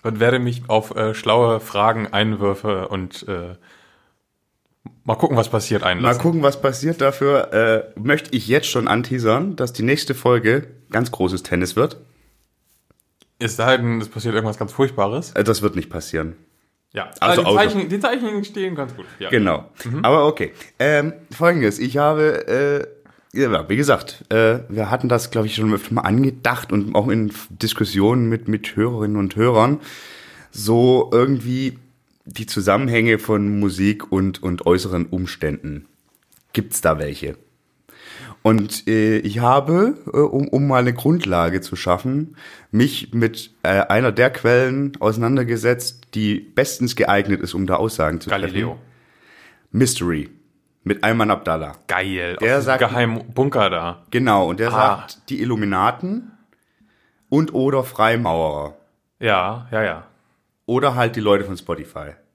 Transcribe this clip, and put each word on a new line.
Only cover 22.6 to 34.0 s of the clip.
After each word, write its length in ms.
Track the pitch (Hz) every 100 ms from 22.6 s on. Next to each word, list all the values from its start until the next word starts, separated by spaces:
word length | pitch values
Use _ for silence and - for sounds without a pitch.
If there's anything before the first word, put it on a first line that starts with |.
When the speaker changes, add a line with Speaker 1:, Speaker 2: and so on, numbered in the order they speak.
| 143 143 - - _ _ _
Speaker 2:
ja, 360 | - 131 87 76
wie 80 | 110
gesagt, 480 | 143 117 - - -
äh, 280 | 110 113 120 120
wir 220 | 104 104
hatten 180 | 123 123
das, 220 | 120 117
glaub 140 | 113
ich, 100 | 107
schon 180 | 110 107
öfter 220 | 101 -
mal 60 | 113
angedacht 720 | - 110 135 127 117 123 -
und 240 | 101 104 -
auch 100 | 117
in 260 | 110 104 - -
Diskussionen 800 | - 113 - 104 98 101 123 117
mit, 200 | 117 -
mit 260 | 107 -
Hörerinnen 420 | - 113 120 104 104
und 200 | 98 104
Hörern, 420 | 117 117 120 147 - - - - - - -
so 580 | - 104 117 127 127 -
irgendwie 680 | 117 135 135 117 127 131 123 _ _ _ _
die 220 | - - 110
Zusammenhänge 760 | - 95 101 131 117 113 110
von 400 | - 107 101 104
Musik 500 | 101 90 98 104